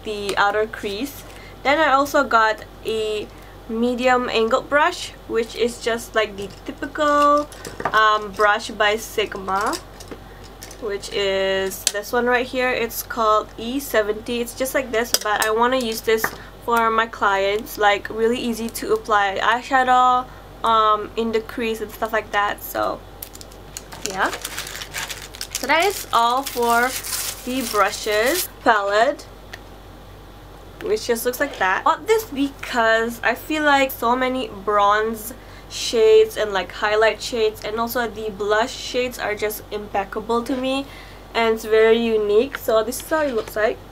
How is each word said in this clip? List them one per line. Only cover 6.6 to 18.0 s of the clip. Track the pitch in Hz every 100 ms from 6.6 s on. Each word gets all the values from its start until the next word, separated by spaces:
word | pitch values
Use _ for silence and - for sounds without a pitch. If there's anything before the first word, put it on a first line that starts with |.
| -
typical, | 277 285 - 294 294 294 294 294 - - - -
um, | 214 214 214 214
brush | 190 208 214 226
by | 202 208 220
Sigma, | - - 196 208 190 190 220 339 - - - - - - - - - -
which | 226 202 -
is | - 196 190 190 190 190 190 -
this | 202 214
one | 247 240
right | 247 254
here. | 262 254
It's | 247 233 -
called | - 247 220 214 208 -
E | 226 269
seventy. | 277 220 208 208 220 240
It's | 233
just | - 262 294
like | 240
this, | 220 240 -
but | 214 208 214
I |
wanna | 220 240 262
use | 233 220
this | - 220 - - - - -
for | 233 226
my | 226 226
clients, | - 214 196 196 214 226 -
like, | 208 202